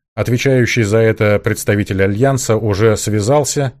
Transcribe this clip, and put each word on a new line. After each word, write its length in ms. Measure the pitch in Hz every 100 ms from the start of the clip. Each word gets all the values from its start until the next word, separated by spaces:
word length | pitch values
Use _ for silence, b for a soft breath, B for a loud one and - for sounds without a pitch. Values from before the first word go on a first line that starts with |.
| _
отвечающий 680 | - 107 123 139 131 117 -
за 140 | 104 110
это 400 | 113 107 107 101
представитель 640 | 107 107 - 104 101 95
Альянса 540 | 98 101 135 135 - 110
уже 400 | 107 98 113 104
связался, 800 | - 104 101 147 143 151 135 -